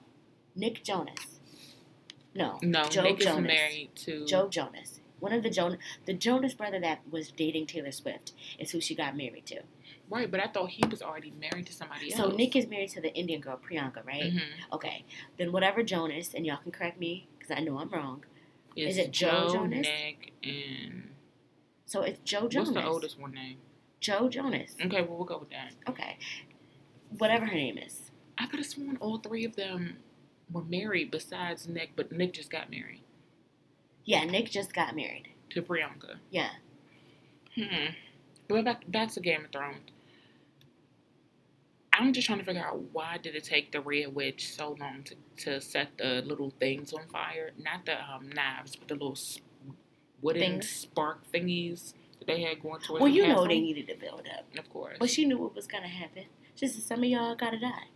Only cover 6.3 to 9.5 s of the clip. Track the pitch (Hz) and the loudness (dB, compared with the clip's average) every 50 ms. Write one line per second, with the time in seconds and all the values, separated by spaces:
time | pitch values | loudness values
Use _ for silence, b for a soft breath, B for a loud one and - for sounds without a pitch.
6.3 | 247 262 262 262 - - 214 208 190 185 170 165 156 - - - 160 160 156 - | 4 4 4 2 -2 -2 -4 -4 -2 0 0 0 0 -2 -4 -6 -6 -6 -6 -6
7.3 | - - 160 156 156 160 160 151 - 165 143 139 135 - - 127 - - - - | -2 -2 0 0 0 0 -2 -4 -4 -6 -6 -6 -6 -6 -6 -6 -8 -8 -10 -14
8.3 | B B B B B - 156 - - 165 156 - 165 160 151 139 139 147 135 123 | B B B B B -10 -6 -4 -2 -2 -2 -2 -2 -2 -2 -2 -2 -4 -6 -6
9.3 | - - - - | -8 -12 -14 -12